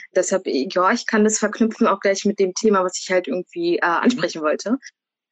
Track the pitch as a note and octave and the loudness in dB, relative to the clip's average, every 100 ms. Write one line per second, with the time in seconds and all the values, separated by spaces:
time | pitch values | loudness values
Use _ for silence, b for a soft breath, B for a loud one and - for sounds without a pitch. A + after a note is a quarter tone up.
0 | B F#3 F3+ F#3+ - C3+ F#3+ - F#3 A#3+ | B -2 0 -2 -2 -2 -2 0 2 0
1 | - G#3+ G#3+ G#3+ G#3 G#3 A3 - G#3 G3 | 0 2 2 2 -2 0 0 2 0 2
2 | G3+ G3 G3+ - F#3 - A3 G3 F#3 - | 0 0 0 0 0 2 2 2 0 -4
3 | - F#3 F3+ F#3 - F3 E3+ E3+ F3 E3 | -2 -2 0 -6 -6 -4 -2 0 0 2
4 | - C#3+ E3+ E3 D3+ D3 G3 C4+ B - | 0 0 -4 -2 -2 -2 -2 -4 B -20
5 | _ _ _ | _ _ _